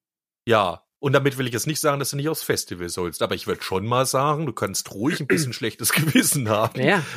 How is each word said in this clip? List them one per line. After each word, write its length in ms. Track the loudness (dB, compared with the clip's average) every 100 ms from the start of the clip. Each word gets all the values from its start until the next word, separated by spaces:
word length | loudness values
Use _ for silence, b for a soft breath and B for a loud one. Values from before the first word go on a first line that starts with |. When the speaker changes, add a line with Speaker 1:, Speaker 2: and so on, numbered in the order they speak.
| _ _ _ _ 2
Speaker 1:
Ja. 340 | 4 4 -2 _ _
Und 140 | 2
damit 240 | 4 2 0
will 100 | -4
ich 60 |
jetzt 140 | -2 -4
nicht 140 | 0
sagen, 180 | 0 0
dass 120 | -2
du 60 | -4
nicht 140 | -4
aufs 120 | -4
Festival 460 | -2 -4 -4 -8 -8
sollst, 320 | -4 -6 -2
aber 140 | -2
ich 120 | -2 -4
würd 160 | -4
schon 220 | -2 -4 0
mal 200 | 0 2
sagen, 400 | 2 0 0 -4
du 80 |
kannst 360 | -4 -4 -4 -8
ruhig 260 | -4 -2 -2
ein 60 | 0
bisschen 260 | 0 0
<clears throat> 0 |
schlechtes 400 | -4 -6 -4 -2
Gewissen 560 | 2 4 4 4 0 2
haben, 320 | 2 2 2
Speaker 2:
Ja. 220 | 4 4 0